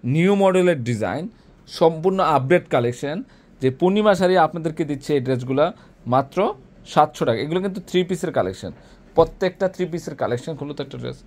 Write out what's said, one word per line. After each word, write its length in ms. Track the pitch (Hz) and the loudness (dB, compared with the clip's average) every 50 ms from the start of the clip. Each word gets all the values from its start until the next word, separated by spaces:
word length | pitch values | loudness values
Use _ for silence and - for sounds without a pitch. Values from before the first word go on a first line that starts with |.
| - | -2
নিউ 300 | 120 135 160 170 190 202 196 196 | 0 0 2 4 4 4 4 4
মডেলের 360 | 190 180 185 180 180 170 139 117 120 | 4 4 4 4 4 2 2 -2 -4
ডিজাইন, 340 | 120 101 107 92 104 143 170 226 - _ _ - - _ _ - - - | -2 -2 -2 -2 -2 -4 -6 -10 -14 _ _ -20 -20 _ _ -18 -2 2
সম্পূর্ণ 400 | 175 165 165 156 156 190 190 190 175 151 151 | 2 2 2 2 -2 0 0 2 2 2 2
আপডেট 300 | 139 127 135 175 175 - - - | 2 2 2 2 2 2 0 0
কালেকশন। 440 | 131 120 120 120 - - 139 156 190 277 - - - _ _ - _ | 0 0 0 -4 -4 -6 -6 -6 -8 -10 -12 -18 -20 _ _ -12 _
যে 80 | 131 131 131 - | -2 -2 0 2
পূর্ণিমা 340 | 165 185 196 214 214 214 196 170 | 2 2 2 4 4 4 4 4
শাড়ি 160 | 190 180 185 180 160 | 2 2 4 4 2
আপনাদেরকে 380 | 156 - 170 160 160 156 - 165 143 | 2 0 -4 -6 -6 -4 -4 -4 -4
দিচ্ছে 200 | 147 135 - - 147 | -4 -8 -4 -2 -2
এই 40 | 139 123 | 0 0
ড্রেসগুলা 400 | 131 135 123 127 127 131 135 151 175 220 - - - - _ - 120 123 | 0 -2 -2 -2 -2 0 0 0 0 -2 -10 -20 -20 -20 _ -4 0 0
মাত্র 240 | 131 135 - - 180 202 370 415 - - - - - - - - | 0 0 0 -2 -2 -2 -2 -2 -8 -16 -20 -20 -20 -20 -2 2
সাতশো 300 | 160 151 151 - - 165 | 2 2 2 0 -4 -2
টাকা। 120 | 131 117 107 127 | 0 0 -2 -2
এগুলো 140 | 151 165 185 190 | -2 -2 -4 -4
কিন্তু 140 | 202 185 190 180 - | -4 -8 -8 -12 -4
থ্রি 100 | - 180 180 170 | -2 -2 0 0
পিসের 220 | 185 165 - 170 139 | -4 -6 -6 -4 -2
কালেকশন, 340 | 131 95 92 95 - - 90 - - - - - _ - - - | -2 -2 -2 -6 -8 -12 -12 -14 -14 -20 -20 -20 _ -20 -2 2
প্রত্যেকটা 500 | - 165 165 - - 196 180 180 - 196 180 185 | 2 2 2 0 -4 -4 -4 -2 -2 -4 -4 -2
থ্রি 120 | - 180 160 | -4 -6 -6
পিসের 240 | 165 170 - 175 151 - | -6 -10 -10 -10 -6 -4
কালেকশন। 320 | 123 101 120 123 - - 156 135 | -4 -4 -2 -4 -6 -10 -10 -10
খুলো 140 | 143 147 147 | -10 -10 -8
তো 40 | 139 139 | -10 -10
একটা 120 | 135 - 127 | -10 -10 -10
ড্রেস 160 | 120 123 131 - - | -10 -10 -12 -12 -18